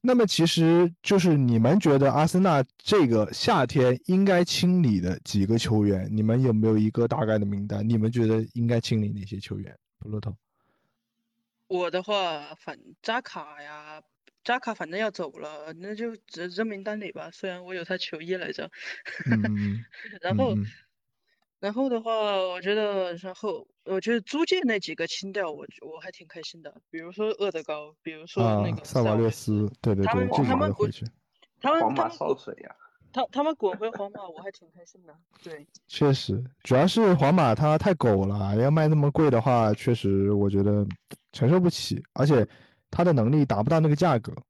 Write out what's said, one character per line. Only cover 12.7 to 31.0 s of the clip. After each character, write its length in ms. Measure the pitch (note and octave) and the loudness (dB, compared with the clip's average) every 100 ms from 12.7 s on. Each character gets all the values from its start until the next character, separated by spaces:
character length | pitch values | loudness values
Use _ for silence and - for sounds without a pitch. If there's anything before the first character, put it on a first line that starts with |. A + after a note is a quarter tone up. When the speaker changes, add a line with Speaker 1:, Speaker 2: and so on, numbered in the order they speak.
| C#3+ - - | -16 -20 -10
Speaker 2:
扎 220 | - A#3 | -6 -6
卡 400 | - F3+ D3+ D3 | -6 -16 -16 -18
呀， 400 | D3 D3+ D3+ D#3 _ _ _ _ | -18 -16 -16 -20 _ _ _ _
扎 140 | - B3 | -4 -4
卡 160 | A#3+ | -4
反 160 | G#3+ D#3+ | -8 -8
正 100 | F3+ | -4
要 100 | A3 | -6
走 200 | G3 D#3+ - | -6 -12 -10
了， 340 | D3+ D3+ D3+ | -14 -14 -16
那 220 | E3 F#3+ | -14 -14
就 200 | G#3+ A#3 A3 _ | -10 -10 -10 _
只-， 200 | - F3+ | -12 -10
扔 120 | F3 A3+ | -6 -6
名 180 | G3 | -6
单 160 | G3 G#3+ | -8 -8
里 100 | G3 | -10
吧， 200 | - D#3+ | -12 -16
虽 160 | - G3 | -12 -10
然 160 | F3+ | -10
我 80 | F3+ | -10
有 100 | F#3 | -10
他 140 | E3+ F#3 | -6 -6
球 240 | - D#3 | -6 -10
衣 160 | E3+ F#3 | -6 -6
来 160 | E3+ | -6
着。 180 | - - - - - - - | -8 -10 -12 -16 -14 -14 -10
Speaker 1:
嗯， 180 | - A2+ | -2 0
嗯， 140 | A2 G#2 | 0 -2
嗯。 280 | G2+ G#2+ A2+ - | -4 -6 -10 -18
Speaker 2:
<laughs> 160 | - G3+ | -20 -10
然 160 | F3 G#3 | -4 0
后， 180 | B3+ | 0
Speaker 1:
嗯， 60 | G#2+ | 0
嗯。 60 | A2 - _ _ _ _ _ _ _ _ | -4 -10 _ _ _ _ _ _ _ _
Speaker 2:
然 120 | G3 | -8
后 160 | A3 C4+ | -4 -2
的 140 | A#3 | -2
话， 100 | A3+ | -4
我 480 | A3+ G#3 G3 F#3 F3+ | -2 -2 -2 -2 -4
觉 140 | F3+ | -2
得， 400 | G#3 G#3 G3 F3+ | -2 0 -2 -4
然 200 | E3+ F#3 | -6 -12
后， 320 | F3+ G#3+ D#3 - _ - | -8 -6 -6 -12 _ -6
我 120 | F#3+ | -4
觉 140 | G#3+ | -2
得 80 | A#3 | -2
租 240 | - D4 | -2 -4
借 160 | E4 F#4 | -2 0
那 140 | C4+ G#3 | 0 -2
几 160 | E3+ | -6
个 120 | D#3+ E3 | -8 -8
清 260 | - F#3+ | -8 -8
掉， 180 | G3 F3 | -6 -6
我， 140 | D3 C#3+ - | -8 -16 -18
我 180 | C3+ D#3+ | -18 -16
还 140 | F#3 | -18
挺 160 | - E3 | -20 -20
开 140 | E3+ | -18
心 180 | D#3 E3+ | -18 -18
的。 140 | D3+ - _ | -20 -20 _
比 80 | E3 | -14
如 120 | E3+ | -14
说 180 | F#3 G#3+ | -4 -4
厄 220 | - - | -2 -4
德 120 | D#3+ | -4
高， 320 | D3+ D3+ D3+ _ | -8 -10 -10 _
比 100 | - | -14
如 140 | D#3 E3 | -14 -8
说 160 | - A#2 G#2+ | 0 2 2
那 80 | G#2 | -2
个 120 | A2 | -4
Speaker 1:
啊， 20 | |
塞 160 | - C3 | -4 0
瓦 140 | A2+ | 2
略 160 | G#2+ A2+ | 2 0
斯， 220 | - - | 0 -2
Speaker 2:
塞 0 | |
瓦 100 | G#2+ | 0
略 60 | G#2 | -2
斯。 20 | - | -2
Speaker 1:
对， 140 | A#2 | -2
对， 100 | G2 | 2
对， 20 | G2 | 2
Speaker 2:
他 80 | |
们， 140 | - G2 | 0 0
Speaker 1:
这 140 | - | 0
几 60 | - | 2
个 180 | C4 D4+ | 2 0
都 60 | |
回 160 | - G#3 | 0 -2
去。 160 | - | -2